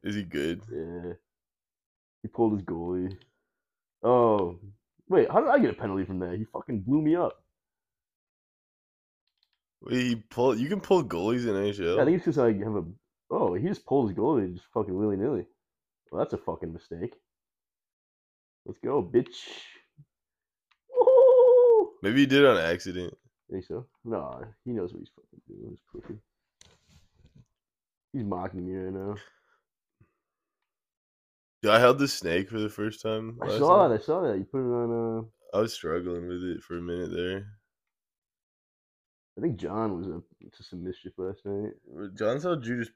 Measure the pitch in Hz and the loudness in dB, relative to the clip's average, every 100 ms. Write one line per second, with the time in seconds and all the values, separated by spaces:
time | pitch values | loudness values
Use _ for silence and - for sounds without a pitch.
0 | - 104 90 76 76 87 110 76 80 87 | -8 -8 -6 -6 -6 -6 -10 -12 -10 -10
1 | 87 85 _ _ _ _ _ _ _ _ | -12 -14 _ _ _ _ _ _ _ _
2 | _ _ 110 - 113 104 90 85 87 90 | _ _ -10 0 0 0 -4 -8 -6 -6
3 | 92 95 _ _ _ _ _ _ _ _ | -6 -10 _ _ _ _ _ _ _ _
4 | 117 123 120 107 90 87 101 - _ _ | 2 4 4 4 0 -6 -18 -20 _ _
5 | - 180 117 170 285 285 160 - 110 98 | 0 2 4 4 4 4 2 0 -4 -4
6 | 92 92 90 90 107 - - 117 95 143 | -4 -4 -6 -6 -8 -10 -8 -6 0 0
7 | 151 170 151 - _ _ _ _ _ _ | 2 0 0 -6 _ _ _ _ _ _
8 | _ _ _ _ _ _ _ _ _ _ | _ _ _ _ _ _ _ _ _ _
9 | _ _ _ _ _ _ _ _ - 123 | _ _ _ _ _ _ _ _ -4 -2
10 | 123 117 - - 127 113 135 202 - 190 | 0 -2 -4 0 2 2 0 -2 2 2
11 | 131 85 98 123 120 98 101 101 85 95 | 2 -2 -2 -2 -2 -2 -2 -2 -2 2
12 | 135 175 - 143 120 101 104 104 82 98 | 2 2 0 2 2 2 -2 -6 -6 -12
13 | _ _ - - 104 90 151 208 - 139 | _ _ -8 -2 -2 -2 -4 -6 -2 0
14 | 113 95 113 147 95 87 _ - 104 92 | 0 0 0 0 -2 -8 _ -6 -4 -2
15 | 107 95 113 123 - _ _ _ _ _ | -2 -2 -2 -4 -6 _ _ _ _ _
16 | _ 87 - 101 - 82 82 82 - 85 | _ -6 -4 -6 -8 -10 -10 -12 -14 -10
17 | 113 - _ _ _ _ _ _ _ _ | -10 -12 _ _ _ _ _ _ _ _
18 | _ _ _ _ _ _ - - - 139 | _ _ _ _ _ _ -20 -12 -4 -4
19 | - 175 175 - - - - - _ _ | 0 0 0 -8 -18 -18 -20 -20 _ _
20 | _ _ _ _ _ _ _ _ _ 508 | _ _ _ _ _ _ _ _ _ 2
21 | 480 523 523 508 494 494 480 453 403 - | 6 10 10 10 8 8 8 6 4 0
22 | - 127 139 135 139 104 82 90 - 90 | 0 4 6 8 8 6 2 -2 -4 -8
23 | 90 - _ _ - 95 - - 127 _ | -8 -12 _ _ -12 -12 -10 -12 -12 _
24 | 117 107 69 62 73 - - 117 87 - | -8 -6 -6 -12 -16 -16 -8 -6 -6 -10
25 | 85 _ _ - - 98 - - _ - | -20 _ _ -20 -20 -18 -18 -18 _ -20
26 | - 107 _ _ _ _ _ _ _ _ | -18 -18 _ _ _ _ _ _ _ _
27 | _ _ _ _ _ _ _ _ _ _ | _ _ _ _ _ _ _ _ _ _
28 | _ 139 104 90 92 92 90 95 92 95 | _ -8 -6 -6 -8 -10 -10 -8 -8 -10
29 | 98 101 - _ _ _ _ _ _ _ | -10 -12 -14 _ _ _ _ _ _ _
30 | _ _ _ _ _ _ _ _ _ _ | _ _ _ _ _ _ _ _ _ _
31 | _ _ _ _ _ _ 104 110 123 120 | _ _ _ _ _ _ 4 6 6 6
32 | 139 - 90 85 95 113 107 - 107 107 | 2 -2 -2 -2 -2 -6 -6 -6 -8 -6
33 | 110 110 110 117 - 107 147 208 170 110 | -6 -6 -8 -10 -4 0 4 6 6 2
34 | - 165 156 98 95 135 127 120 117 117 | -2 -2 -2 -4 -6 -4 -4 -2 -2 -4
35 | 113 113 113 _ _ 98 110 - 80 85 | -4 -6 -10 _ _ -2 -2 -4 -6 -6
36 | 90 87 87 90 90 85 - 85 87 87 | -6 -8 -8 -8 -8 -8 -10 -10 -8 -6
37 | 90 87 90 95 101 104 _ _ _ _ | -6 -6 -6 -6 -10 -20 _ _ _ _
38 | _ _ _ _ _ _ _ _ _ _ | _ _ _ _ _ _ _ _ _ _
39 | _ _ _ - 107 117 80 104 113 90 | _ _ _ -6 -6 -4 -8 -6 -6 -6
40 | 92 82 - _ - _ - 90 90 - | -8 -10 -14 _ -20 _ -18 -14 -12 -12
41 | 92 - 92 98 101 101 104 - _ 71 | -14 -10 -10 -10 -10 -8 -8 -12 _ -16
42 | 101 95 107 131 175 165 117 123 117 | -14 -6 -4 -4 -4 -6 -6 -6 -8